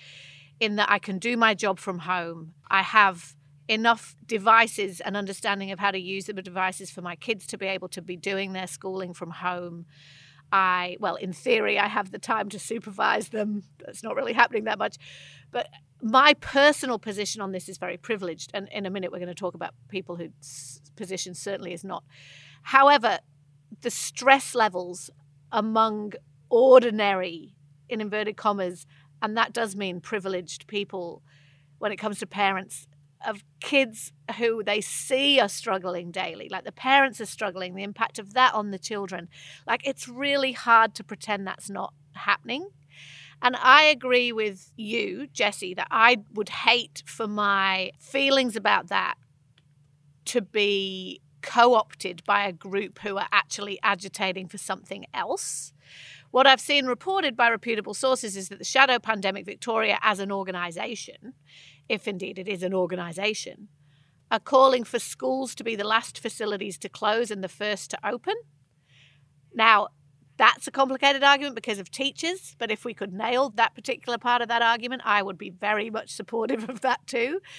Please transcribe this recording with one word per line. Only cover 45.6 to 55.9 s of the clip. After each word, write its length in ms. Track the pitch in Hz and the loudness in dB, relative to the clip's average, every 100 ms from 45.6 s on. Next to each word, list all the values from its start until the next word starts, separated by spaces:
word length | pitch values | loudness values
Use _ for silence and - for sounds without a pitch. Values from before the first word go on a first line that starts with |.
| 190 | -8
that 140 | 185 - | -8 -2
I 280 | 233 233 240 - | 6 6 6 0
would 160 | 214 202 | -6 -6
hate 520 | - - 240 226 - - | -2 4 4 2 -12 -14
for 200 | - 220 | -8 -6
my 640 | 208 202 196 190 190 185 - | -2 0 2 2 0 -4 -10
feelings 580 | - 277 269 269 254 220 | -6 0 2 4 2 0
about 320 | 202 202 180 | 2 2 2
that 260 | 196 185 - _ _ _ _ _ _ _ _ _ _ - | -2 -2 -6 _ _ _ _ _ _ _ _ _ _ -4
to 140 | 240 | -4
be 800 | 190 220 202 196 190 185 185 - _ _ | -2 0 2 2 -2 -6 -10 -14 _ _
co-opted 800 | - 240 240 233 214 - 185 175 | -2 6 8 8 2 -4 -10 -8
by 200 | - 202 202 | 0 0 0
a 60 | |
group 460 | 170 196 196 196 - | -6 -6 -6 -6 -8
who 160 | 208 196 | -8 -6
are 100 | - | 0
actually 460 | 208 - - 202 196 | 0 0 -4 -8 -4
agitating 640 | 220 196 190 - 190 180 180 | -2 -2 -4 -6 -4 -4 -10
for 100 | 202 | -12
something 460 | - 190 - 196 - | -8 -8 -10 -14 -10
else. 580 | - 180 339 - - - _ _ | -8 -6 -6 -6 -10 -12 _ _